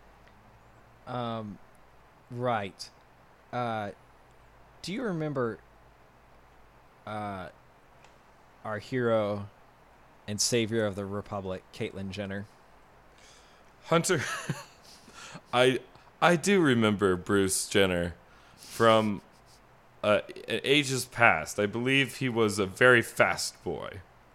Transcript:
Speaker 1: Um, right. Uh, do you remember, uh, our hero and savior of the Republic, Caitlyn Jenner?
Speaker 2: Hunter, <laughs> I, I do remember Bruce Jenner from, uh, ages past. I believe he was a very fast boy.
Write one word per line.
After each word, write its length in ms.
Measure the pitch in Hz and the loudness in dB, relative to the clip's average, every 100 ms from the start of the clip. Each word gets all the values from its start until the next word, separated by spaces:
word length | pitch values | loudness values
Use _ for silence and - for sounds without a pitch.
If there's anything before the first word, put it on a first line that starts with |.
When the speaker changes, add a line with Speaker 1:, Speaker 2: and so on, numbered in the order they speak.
| - - - - - - - - - - - | -20 -20 -20 -20 -20 -20 -20 -20 -20 -20 -12
Speaker 1:
Um, 460 | 123 117 113 107 95 - - - - - - - | -8 -6 -8 -10 -14 -20 -20 -20 -20 -20 -20 -16
right. 580 | 120 123 113 98 - - - - - - _ _ | -6 -2 -2 -4 -12 -18 -20 -20 -20 -20 _ _
Uh, 380 | 123 120 110 101 - - - - - - - - - | -6 -4 -4 -6 -10 -20 -20 -20 -20 -20 -20 -20 -16
do 100 | - | -10
you 100 | 208 | -6
remember, 560 | 233 170 156 135 120 104 - - - - - - - - - - - - - - - | -4 -4 -4 -2 -2 -4 -14 -20 -20 -20 -20 -20 -20 -20 -20 -20 -20 -20 -20 -20 -12
uh, 420 | 107 104 98 87 - - - - - - - _ - - - | -8 -8 -8 -12 -16 -20 -20 -20 -20 -20 -20 _ -20 -20 -14
our 140 | 110 107 | -10 -10
hero 720 | - 131 120 113 104 104 101 - - _ - - - - - | -4 0 2 2 0 -2 -8 -16 -20 _ -20 -20 -20 -18 -10
and 120 | 104 | -4
savior 460 | - 123 110 113 107 | 0 0 0 0 -2
of 80 | |
the 100 | 95 | -4
Republic, 580 | 98 101 - 104 95 92 - | -8 -8 -8 -8 -6 -8 -10
Caitlyn 360 | - 110 95 98 | -10 -10 -8 -10
Jenner? 360 | 95 98 98 104 - - - - - - - - - - - - - - | -8 -8 -8 -12 -18 -20 -20 -20 -20 -20 -20 -20 -20 -20 -20 -20 -12 0
Speaker 2:
Hunter, 340 | 170 - 165 - - - - - - - | 0 2 -2 -4 -6 -8 -10 -12 -20 -20
<laughs> 640 | - - - - - - | -20 -20 -20 -18 -18 -4
I, 260 | 123 131 123 - - - - | 2 4 2 -4 -20 -16 0
I 140 | 160 175 | 2 4
do 240 | 190 196 | 4 4
remember 540 | 156 117 110 101 101 90 | 4 4 4 4 2 2
Bruce 520 | 85 101 95 - - | 0 2 2 0 0
Jenner 460 | 104 95 87 87 82 - - - - | 2 4 2 -2 -6 -20 -20 -20 -20
from, 680 | - - 113 110 107 98 - - - - - - _ - | -10 2 6 6 4 -4 -10 -20 -20 -20 -20 -20 _ -4
uh, 180 | 107 101 - - - | 0 2 0 -14 -8
ages 560 | 113 - 147 131 131 | -4 0 0 0 -4
past. 560 | - - 117 82 78 - | -4 4 4 4 -2 -2
I 60 | 104 | -2
believe 500 | 113 123 135 127 - | 0 0 2 0 -2
he 120 | 131 | -2
was 300 | 113 107 101 | 2 2 2
a 80 | 92 | -2
very 360 | 92 127 120 | 4 6 6
fast 600 | 113 - 101 85 - - | 4 2 2 0 -6 -8
boy. 380 | - 73 52 95 - - _ | -10 -8 -10 -14 -20 -20 _